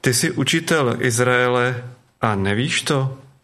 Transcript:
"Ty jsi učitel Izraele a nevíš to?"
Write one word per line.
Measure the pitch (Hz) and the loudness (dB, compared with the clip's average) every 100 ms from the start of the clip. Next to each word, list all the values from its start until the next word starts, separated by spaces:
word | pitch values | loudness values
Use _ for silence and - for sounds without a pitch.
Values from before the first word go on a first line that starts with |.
"Ty | - | 2
jsi | 120 165 | 0 0
učitel | - 139 165 165 160 127 113 | 0 0 -2 0 0 2 0
Izraele | 127 117 123 123 123 123 123 123 - - _ _ | -2 0 2 4 2 2 0 -2 -10 -20 _ _
a | 117 | -2
nevíš | 101 98 104 143 - | 0 0 0 -2 -4
to?" | - 147 135 135 - _ | -2 0 -2 -6 -20 _